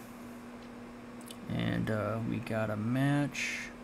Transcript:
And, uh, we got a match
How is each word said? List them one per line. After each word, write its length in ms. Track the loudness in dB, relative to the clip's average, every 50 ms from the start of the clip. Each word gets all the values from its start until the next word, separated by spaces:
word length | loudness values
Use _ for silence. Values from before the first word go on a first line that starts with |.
| -8 -12 -12 -12 -12 -12 -12 -12 -12 -12 -12 -12 -12 -12 -12 -12 -12 -12 -12 -14 -14 -12 -12 -12 -12 -12 -12 -8 -4 -2
And, 400 | 0 2 2 4 4 2 2 2
uh, 300 | 2 2 2 2 2 0 0
we 120 | 0 0 0
got 320 | 0 0 2 2 2 2
a 60 | 2
match 920 | 2 2 4 4 6 6 6 6 6 4 2 0 0 -2 -2 -2 -4 -6 -6 -10 -10